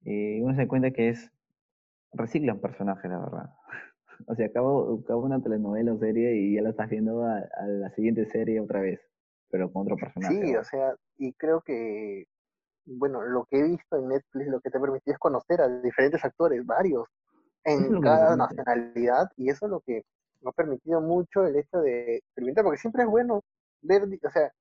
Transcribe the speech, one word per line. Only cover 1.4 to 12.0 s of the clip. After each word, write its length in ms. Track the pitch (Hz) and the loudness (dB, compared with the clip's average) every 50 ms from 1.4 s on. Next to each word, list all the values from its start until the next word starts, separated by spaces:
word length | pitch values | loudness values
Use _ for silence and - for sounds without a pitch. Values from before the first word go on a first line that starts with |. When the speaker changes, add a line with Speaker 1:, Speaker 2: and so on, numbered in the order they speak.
| _ _ _ _ _ _ _ _ _ _ _ _ _ _ - | _ _ _ _ _ _ _ _ _ _ _ _ _ _ -8
Speaker 1:
reciclan 480 | - 113 113 - - 151 123 110 101 | -8 -8 -4 -2 -2 0 0 -2 -2
personajes, 500 | - 101 - - 98 98 98 95 - 92 | -6 -8 -6 -4 -4 -4 -4 -4 -6 -8
la 80 | 90 87 | -6 -6
verdad. 300 | - - - 85 - - _ _ _ - | -8 -8 -10 -10 -12 -14 _ _ _ -18
<laughs> 260 | - - - - _ _ _ _ - _ - - | -18 -16 -16 -18 _ _ _ _ -20 _ -10 -8
O 60 | 113 | -4
sea, 100 | 117 113 | -2 -2
acaba, 240 | 104 - 120 123 135 - 127 120 117 113 110 - | -2 0 0 2 2 2 2 2 0 -2 -4 -2
acaba 160 | - 117 120 | -2 -2 0
una 220 | 120 135 135 131 - | 0 0 -2 -2 0
telenovela 500 | 113 107 107 107 101 104 107 117 117 117 | 0 -2 0 0 -2 0 0 0 0 0
o 60 | 110 | 0
serie 380 | 110 110 110 113 117 120 117 107 | 0 0 2 2 2 2 2 2
y 180 | 98 101 101 | 2 2 2
ya 60 | 107 | 2
la 80 | 104 110 | 0 -2
estás 200 | 110 - 107 110 | -2 -4 -4 -4
viendo 360 | 110 107 110 110 113 117 117 | -2 -2 0 -2 0 -2 -2
a, 140 | 117 110 101 | -2 -2 -4
a 280 | 95 - - - 98 101 | -6 -8 -10 -8 -6 -4
la 220 | 101 101 98 95 | -4 -4 -4 -6
siguiente 340 | - - 107 113 117 104 110 107 | -4 -2 0 0 2 0 -2 -2
serie 340 | - 113 113 113 110 110 | -2 -2 -2 0 -2 -2
otra 180 | 107 104 - 101 | -2 -2 -4 -2
vez, 220 | 98 95 92 - _ _ _ _ _ _ _ _ _ _ | -2 -2 -4 -6 _ _ _ _ _ _ _ _ _ _
pero 200 | - 92 92 90 - | -2 -2 -2 -2 -4
con 80 | - | -4
otro 160 | 196 202 202 - | -2 -2 -4 -4
personaje, 440 | - - - 180 190 - 349 403 | -6 -10 -8 -6 -2 -2 0 0
Speaker 2:
Sí, 120 | 403 330 131 | 0 0 0
Speaker 1:
¿no? 80 | - | -2
Speaker 2:
o 20 | - | -2
sea, 320 | - - - 135 135 127 - _ _ _ _ | -4 -4 -2 -2 -2 -4 -6 _ _ _ _
y 160 | 139 131 127 | -8 -8 -6
creo 280 | _ - 156 165 165 | _ 0 0 0 0
que, 640 | - - 143 117 117 113 104 104 | 0 -4 -6 -4 -4 -6 -6 -6